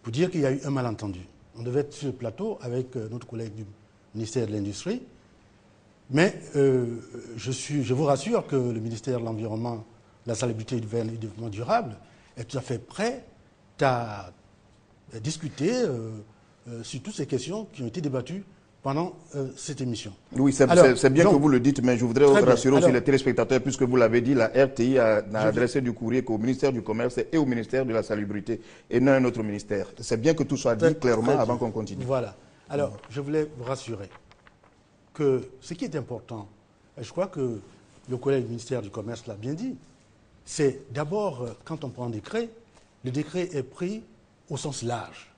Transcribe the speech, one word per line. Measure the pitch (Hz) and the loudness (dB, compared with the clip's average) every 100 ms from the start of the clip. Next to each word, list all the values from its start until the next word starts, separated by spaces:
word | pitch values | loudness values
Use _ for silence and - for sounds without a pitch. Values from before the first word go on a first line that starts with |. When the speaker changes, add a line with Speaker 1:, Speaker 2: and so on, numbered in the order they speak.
Speaker 1:
pour | - | -6
dire | 117 180 | -2 -2
qu'il | 170 | 2
y | 135 | 0
a | |
eu | 131 143 | 0 -2
un | |
malentendu. | 135 123 107 104 90 90 _ _ 110 | -2 -2 -4 -8 -10 -14 _ _ -12
On | |
devait | 120 131 | -4 -2
être | 143 | -4
sur | - 143 | -8 -8
le | |
plateau | 127 117 - 220 - | -6 -10 -6 -8 -8
avec, | 123 123 127 127 | -6 -6 -6 -8
euh, | 107 | -8
notre | 117 - | -12 -12
collègue | 113 113 | -10 -10
du | 107 101 - _ _ _ 107 | -12 -16 -18 _ _ _ -10
ministère | 110 131 110 | -4 -2 -2
de | |
l'Industrie, | 104 101 101 175 247 - - _ _ _ _ _ _ _ _ _ | -2 -4 -6 -6 -6 -8 -20 _ _ _ _ _ _ _ _ _
mais, | 131 196 - - 143 | 2 2 0 -4 2
euh, | 139 127 120 117 - 120 - 117 | 4 4 0 -6 -12 -16 -14 -10
je | 127 | -8
suis, | 127 - 147 | -6 -4 -4
je | 117 | 0
vous | 127 151 | 0 2
rassure | 139 202 233 - | 0 0 -2 0
que | 139 | 0
le | 123 113 | 0 -2
ministère | 113 113 - 123 | -6 -6 -4 -4
de | 113 | -4
l'Environnement, | 110 110 110 120 117 110 - _ _ - | -6 -6 -4 -6 -8 -12 -20 _ _ -8
de | |
la | 113 | -4
Salubrité | 123 110 110 123 | -2 -4 -4 -6
urbaine | 107 117 113 | -4 -4 -4
et | |
du | 113 | -6
Développement | 107 101 113 | -10 -10 -10
durable | 101 120 226 165 101 - _ _ - | -8 -2 -2 -2 -12 -20 _ _ -16
est | 113 | -10
tout | 131 | -8
à | |
fait | - 117 | -6 -8
prêt | - - 220 262 - _ _ _ _ - | -8 -4 -4 -4 -14 _ _ _ _ 0
à, | 139 123 113 101 98 - _ _ _ _ _ _ - 113 | 2 2 -4 -10 -14 -20 _ _ _ _ _ _ -18 -10
à | |
discuter, | 113 156 151 - 160 | -8 -6 -10 -2 -2
euh, | 247 220 120 113 107 104 _ _ _ 123 | 0 0 -2 -6 -12 -16 _ _ _ -14
euh, | 117 | -14
sur | 117 131 | -10 -10
toutes | 202 - | -10 -8
ces | 139 | -4
questions | 131 127 208 208 | -4 -4 -8 -10
qui | - | -8
ont | 120 | -8
été | 180 | -4
débattues | 147 131 123 185 196 - _ _ | -4 -4 -6 -10 -12 -20 _ _
pendant, | 135 143 180 - - 143 | -4 -2 -4 -8 -12 -8
euh, | 135 123 | -8 -8
cette | - 139 | -12 -6
émission. | 127 113 107 - _ | -6 -6 -10 -16 _
Speaker 2:
Oui, | 127 139 | 2 2
c'est, | 135 135 | 6 6
Speaker 1:
Alors, | 170 135 | 10 10
Speaker 2:
c'est, | 120 | 8
c'est | 139 | 6
bien | 135 | 8
Speaker 1:
donc, | 196 151 | 8 8
Speaker 2:
que | |
vous | 147 | 6
le | 127 | 6
dites, | 127 135 | 4 4
mais | 123 120 | 2 2
je | |
voudrais | 120 117 143 | 2 6 8
Speaker 1:
très | 135 | 10
bien. | 123 | 8
Speaker 2:
rassurer | 120 123 139 | 6 6 6
aussi | 131 | 6
Speaker 1:
Alors, | 127 | 6
Speaker 2:
les | |
téléspectateurs, | 120 135 131 120 113 131 | 4 4 4 2 2 2
puisque | 135 - | 2 0
vous | 127 127 | 2 6
l'avez | 113 120 | 6 6
dit, | 123 | 4
la | 135 110 | 4 4
R | 127 135 | 4 4
T | 131 120 | 4 4
I | 131 | 4
a, | 113 107 | 4 4
n'a | 98 107 | 0 0
Speaker 1:
je | 110 | 0
Speaker 2:
adressé | 107 123 143 | 2 2 2
du | 123 | -2
courrier | 110 113 127 120 | -4 -2 -2 0
qu'au | 110 | -2
ministère | 117 131 143 | 0 2 0
du | 123 | 0
Commerce | 98 110 120 120 - | -4 -2 -2 -2 0
et | 160 | 0
au | 139 | 2
ministère | 117 107 131 131 | 0 0 -2 0
de | |
la | 113 | 0
Salubrité, | - 107 101 104 98 113 - - _ | 0 -4 -4 -6 -4 -6 -8 -20 _
et | 120 | 2
non | 135 | 6
à | 135 | 6
un | |
autre | 127 117 | 4 0
ministère. | 107 101 - 101 92 - | -4 -6 -4 -4 -4 -10
C'est | 117 113 | -4 0
bien | 139 | 2
que | 156 | 2
tout | 135 135 | 0 0
soit | 131 110 | 0 4
dit | |
Speaker 1:
Très, | 165 156 | 2 4
Speaker 2:
clairement | 127 110 117 | 2 2 2
Speaker 1:
très | 143 | 2
Speaker 2:
avant | 113 | 2
Speaker 1:
bien. | 120 | 0
Speaker 2:
qu'on | 120 | -2
continue. | 107 101 95 | -4 -6 -6
Speaker 1:
Voilà. | 123 131 110 - - _ - | -4 -2 -4 -12 -20 _ -8
Alors, | 143 139 | -4 -4
Speaker 2:
Mhm. | 107 - | -6 -12
Speaker 1:
je | 123 | -10
voulais | 139 156 151 123 | -2 -2 -2 -6
vous | |
rassurer | 120 135 - 107 98 - _ - - _ _ _ _ _ _ | -6 -6 -6 -10 -12 -18 _ -20 -20 _ _ _ _ _ _
que | - 143 127 - - | -2 0 0 -4 -18
ce | - 175 | -14 -10
qui | 247 | -6
est | 151 | -6
important, | 120 117 - 113 101 _ _ _ _ - | -8 -12 -10 -14 -14 _ _ _ _ -16
et | |
je | 117 | -10
crois | - 196 | -6 -6
que | 151 127 110 - - _ - - | -4 -4 -6 -12 -20 _ -20 -10
le | 127 | -4
collègue | 135 135 | 0 0
du | 113 | -2
ministère | 117 - 123 | -8 -6 -6
du | 101 | -6
Commerce | 110 104 113 - | -10 -10 -10 -12
l'a | 101 | -10
bien | 117 | -8
dit, | 160 254 - - _ _ _ _ _ | -6 -8 -10 -18 _ _ _ _ _
c'est | - - 143 127 - | -14 0 0 0 -10
d'abord, | 120 151 208 208 123 | -8 -4 -4 -4 -6
euh, | 120 107 | -10 -12
quand | - 160 143 | -12 -10 -10
on | |
prend | 123 120 | -8 -8
un | |
décret, | 107 - 220 233 - _ _ _ _ 127 | -8 -6 -6 -6 -12 _ _ _ _ -6
le | |
décret | 131 151 180 175 | -4 -4 -6 -4
est | 151 | -6
pris | 127 - 180 220 - _ _ _ _ | -8 -8 -8 -8 -12 _ _ _ _
au | 139 | -8
sens | - 131 | -8 -6
large. | 117 117 85 - - | -6 -6 -8 -18 -20